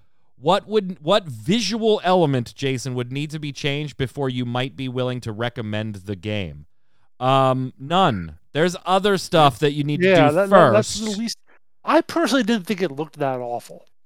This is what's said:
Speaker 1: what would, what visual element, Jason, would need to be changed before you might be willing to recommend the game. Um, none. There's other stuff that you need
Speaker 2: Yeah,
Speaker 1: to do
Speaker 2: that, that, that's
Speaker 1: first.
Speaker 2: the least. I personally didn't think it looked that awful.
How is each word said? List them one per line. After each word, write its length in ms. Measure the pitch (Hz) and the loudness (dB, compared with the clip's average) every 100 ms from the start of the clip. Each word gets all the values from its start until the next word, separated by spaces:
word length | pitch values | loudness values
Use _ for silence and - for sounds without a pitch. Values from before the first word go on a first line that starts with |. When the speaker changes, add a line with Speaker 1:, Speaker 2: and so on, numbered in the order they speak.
| - - - - | -20 -20 -20 -8
Speaker 1:
what 320 | 131 196 185 | 0 0 0
would, 300 | 214 190 185 | -2 -2 -6
what 220 | 151 202 175 | 0 0 0
visual 720 | 113 107 226 190 226 220 208 | -8 0 0 0 -2 0 2
element, 500 | 156 185 160 135 120 | 2 2 4 0 -2
Jason, 400 | - 135 131 131 | -6 -4 -4 -6
would 160 | 123 120 | -6 -6
need 200 | 131 151 | -6 -8
to 80 | 156 | -8
be 100 | 147 | -10
changed 460 | 135 147 143 151 - | -6 -4 -4 -6 -6
before 320 | 131 - 135 | -8 -4 -4
you 160 | 123 | -4
might 320 | 123 123 131 156 | -4 -4 -6 -6
be 120 | 131 | -8
willing 320 | 123 123 127 | -4 -4 -4
to 100 | 117 | -8
recommend 640 | 104 120 - 107 107 110 101 | -6 -6 -6 -6 -4 -6 -8
the 180 | 92 | -10
game. 520 | 98 101 107 90 71 73 - - - - - | -8 -6 -6 -6 -10 -18 -20 -20 -20 -20 -6
Um, 540 | 127 135 131 131 131 - | 0 2 2 0 -4 -10
none. 580 | 135 175 185 107 82 76 - | -4 2 2 0 -6 -14 -10
There's 240 | 139 175 180 - | -2 -2 -2 -2
other 320 | 190 196 196 | 0 2 0
stuff 400 | - 170 147 - | 2 4 4 4
that 140 | 147 | -2
you 100 | 147 | 0
need 180 | 143 147 | -2 0
Speaker 2:
Yeah, 100 | 180 185 147 | 4 6 6
Speaker 1:
to 20 | |
do 60 | 156 | 4
Speaker 2:
that, 140 | 196 | 6
that, 220 | 190 151 | 8 8
that's 280 | 208 214 196 | 6 2 -4
Speaker 1:
first. 40 | 214 | -6
Speaker 2:
the 40 | 202 | -6
least. 200 | 233 - - - - - | -6 -8 -16 -20 -20 -12
I 160 | - 285 | 0 2
personally 420 | - - 320 262 | 2 -2 0 0
didn't 220 | 214 233 170 | 0 -2 -2
think 120 | 196 | -4
it 120 | 180 | -4
looked 260 | 139 156 - | -4 -8 -4
that 220 | 139 131 | -4 -4
awful. 460 | 120 120 - - - - | -6 -8 -10 -20 -20 -20